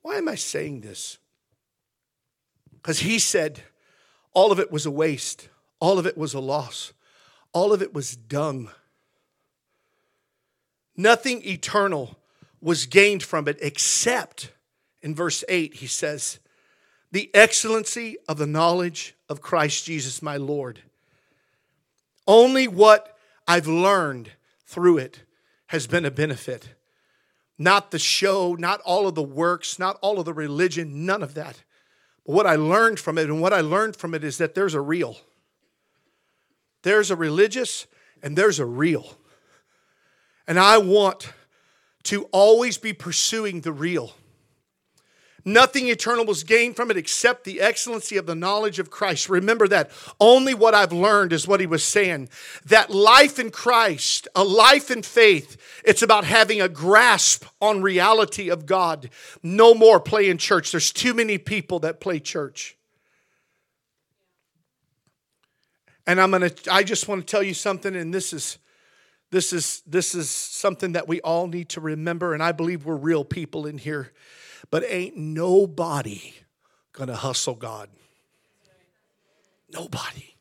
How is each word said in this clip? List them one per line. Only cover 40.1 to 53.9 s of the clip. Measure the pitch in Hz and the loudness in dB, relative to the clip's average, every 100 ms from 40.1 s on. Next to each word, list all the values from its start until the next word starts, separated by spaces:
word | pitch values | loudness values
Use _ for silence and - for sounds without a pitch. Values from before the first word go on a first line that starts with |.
| _ _ _ - | _ _ _ -2
And | 170 | 4
I | 196 220 | 6 6
want | 190 208 196 - - - _ _ _ _ _ _ | 6 4 2 -2 -18 -20 _ _ _ _ _ _
to | - 202 | -6 -6
always | - 190 202 226 247 190 | 0 6 8 8 4 -4
be | 220 | -10
pursuing | 196 180 151 - 226 214 175 | -10 -8 -4 -2 -2 -6 -6
the | 165 | -10
real. | 143 165 170 113 _ _ _ _ _ _ _ _ _ _ _ _ _ 185 | -6 -4 -4 -6 _ _ _ _ _ _ _ _ _ _ _ _ _ 0
Nothing | 220 262 277 247 | 4 4 2 -2
eternal | 233 220 240 | -2 -2 -2
was | 226 165 | -2 -4
gained | 160 220 240 | 0 0 0
from | 233 233 | -4 -4
it | 190 | -4
except | 160 - 233 - | -4 0 0 -2
the | - 185 | -8 -2
excellency | 202 233 240 226 - 202 | -2 -2 -8 -10 -6 -6
of | |
the | 165 | -6
knowledge | 165 180 208 214 185 | -6 -4 -2 -4 -6
of | 180 | -12
Christ. | - 202 151 - | -6 -4 -4 -2
Remember | 202 196 226 202 | 0 0 2 4
that. | 190 143 - - - | 4 0 -10 -20 4
Only | 214 262 269 | 8 8 6
what | 240 220 | 4 4
I've | 208 185 | 6 4
learned | 170 202 208 185 | 2 2 2 2
is | 165 156 | -2 0
what | 196 | 0
he | 185 | 0
was | 160 | -2
saying. | - 208 190 156 127 - - - | 0 0 0 -4 -10 -18 -20 -20
That | 143 220 - | 4 4 4
life | 196 214 254 285 285 | 4 8 8 8 2
in | 226 | -8
Christ, | - 240 240 214 | -4 0 2 2